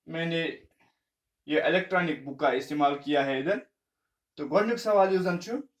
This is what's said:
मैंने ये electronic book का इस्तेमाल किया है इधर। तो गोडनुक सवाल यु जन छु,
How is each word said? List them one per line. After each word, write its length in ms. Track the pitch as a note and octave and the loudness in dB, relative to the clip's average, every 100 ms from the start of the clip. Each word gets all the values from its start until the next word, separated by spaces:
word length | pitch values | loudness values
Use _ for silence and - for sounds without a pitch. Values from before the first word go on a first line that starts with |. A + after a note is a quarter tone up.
| - | -12
मैंने 340 | E3 E3 E3 D#3+ - - _ _ _ _ _ _ _ - | -6 -4 -2 -4 -8 -16 _ _ _ _ _ _ _ -2
ये 160 | D3+ D3 | 0 2
electronic 560 | F3+ F3+ F3+ E3+ D3 | 0 0 0 0 -4
book 140 | C#3 B2+ | -8 -2
का 100 | D3 | 0
इस्तेमाल 400 | B2+ C#3 D3 C#3+ C#3+ | 0 -2 0 0 0
किया 260 | C#3 C#3+ | 0 0
है 140 | C#3 C3 | 2 0
इधर। 200 | D3+ G#3+ - _ _ _ _ _ _ - | -2 -2 -6 _ _ _ _ _ _ -10
तो 80 | D3 | 0
गोडनुक 300 | F3+ A3 A#3 | 0 2 0
सवाल 340 | A3 G3+ F#3+ | 2 4 4
यु 80 | F#3 | 4
जन 160 | F3+ F3 | 0 -2
छु, 240 | A3 C4 - _ | -4 -8 -10 _